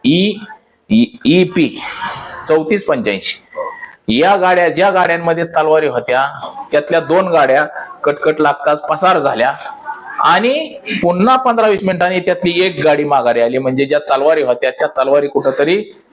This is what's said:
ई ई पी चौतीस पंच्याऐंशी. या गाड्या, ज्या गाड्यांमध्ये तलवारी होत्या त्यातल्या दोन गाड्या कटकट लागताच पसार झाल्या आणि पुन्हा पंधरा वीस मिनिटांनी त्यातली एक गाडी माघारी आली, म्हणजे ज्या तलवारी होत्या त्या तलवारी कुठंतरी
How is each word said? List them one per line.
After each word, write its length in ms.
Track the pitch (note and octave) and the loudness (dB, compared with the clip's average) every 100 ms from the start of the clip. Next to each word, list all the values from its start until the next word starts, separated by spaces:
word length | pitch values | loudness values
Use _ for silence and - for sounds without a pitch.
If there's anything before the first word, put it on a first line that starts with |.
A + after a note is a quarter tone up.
| B2+ | 2
ई 280 | E3 G3+ G3+ - - _ _ _ | 2 0 -4 -14 -20 _ _ _
ई 540 | A2 B2 - B2 F3 | 2 2 0 2 2
पी 240 | F3+ F3+ C3+ - - - - - - - - | 2 0 -2 -4 -12 -10 -10 -10 -14 -10 0
चौतीस 380 | D#3+ - G3+ - | 0 2 -2 -2
पंच्याऐंशी. 1300 | C#3 G#2+ G2 - - - - - - - - - A#2 | -2 -2 -4 -6 -10 -14 -12 -12 -12 -20 -12 -2 2
या 160 | F3 G3+ | 2 2
गाड्या, 300 | F3+ F3+ E3+ | 2 2 2
ज्या 200 | D3+ G3 | 2 2
गाड्यांमध्ये 540 | F#3 E3+ E3+ E3+ E3 | 2 0 0 0 -2
तलवारी 440 | E3 E3 D#3 D#3 D3+ | -2 0 2 2 2
होत्या 380 | B2 B2 B2+ C#3 - - - - | -2 -2 0 0 -6 -14 -14 -2
त्यातल्या 280 | D3 D3 E3+ | -2 0 -2
दोन 280 | C#3 E3+ F#3 | 2 0 2
गाड्या 360 | E3 C3+ C3+ D3+ - - - | 2 4 2 0 -6 -16 -4
कटकट 380 | D3+ D3 D#3 D3+ | -4 -2 -2 0
लागताच 400 | D3+ C#3+ D3+ D3+ | 0 0 -2 -2
पसार 380 | - D3+ F3+ E3+ | -2 0 2 2
झाल्या 320 | C#3 A2+ B2+ C#3+ - - - - - - | 0 0 -2 -2 -12 -14 -14 -14 -12 -2
आणि 560 | D3+ F3 A#3 C#4+ D#4+ - - - | 2 2 2 -2 -6 -12 -8 -2
पुन्हा 340 | F3 F3 A3 C4 | 0 2 2 2
पंधरा 320 | C4 A3+ A3 | 2 2 2
वीस 160 | G3 | 2
मिनिटांनी 360 | F#3+ F3+ F3+ F#3 | -2 0 0 0
त्यातली 420 | F3+ F3+ F3 F3 | -2 0 0 0
एक 180 | F#3 D#3 | 0 2
गाडी 200 | D3+ D3 | 2 2
माघारी 380 | D3 C#3 A#2+ A#2+ | 2 2 2 2
आली, 160 | A#2 C3 | 2 0
म्हणजे 280 | C3+ C3 C3+ | -2 -2 0
ज्या 140 | D3 | -2
तलवारी 440 | - C3+ C#3+ D#3+ | 0 0 2 2
होत्या 280 | C3 B2 C3 | 2 0 -2
त्या 160 | - D3+ | -2 -4
तलवारी 400 | - C3 C#3+ C#3+ | -2 2 2 0
कुठंतरी 540 | C#3 C3+ B2+ D3 G3 G#3+ - _ | -2 -2 0 0 0 -4 -18 _